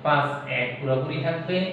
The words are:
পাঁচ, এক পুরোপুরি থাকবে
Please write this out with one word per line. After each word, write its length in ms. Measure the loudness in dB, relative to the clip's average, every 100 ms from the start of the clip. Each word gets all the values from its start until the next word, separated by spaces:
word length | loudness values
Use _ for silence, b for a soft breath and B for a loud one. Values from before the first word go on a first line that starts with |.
পাঁচ, 240 | 4 4 2 -2 -4
এক 180 | -2 -2 -4
পুরোপুরি 400 | 0 0 0 -2 -2
থাকবে 320 | -2 -2 -2 0